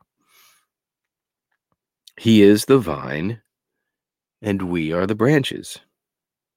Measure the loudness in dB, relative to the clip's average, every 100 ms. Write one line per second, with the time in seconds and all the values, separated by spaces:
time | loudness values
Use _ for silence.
0 | _ _ _ _ _ _ _ _ _ _
1 | _ _ _ _ _ _ _ _ _ _
2 | _ -6 2 6 6 6 2 0 0 -8
3 | -8 -8 -8 -10 _ _ _ _ _ _
4 | _ _ _ _ -6 -6 -4 -6 -4 -4
5 | -4 -2 0 0 -2 -10 -14 -20 _ _
6 | _ _ _ _ _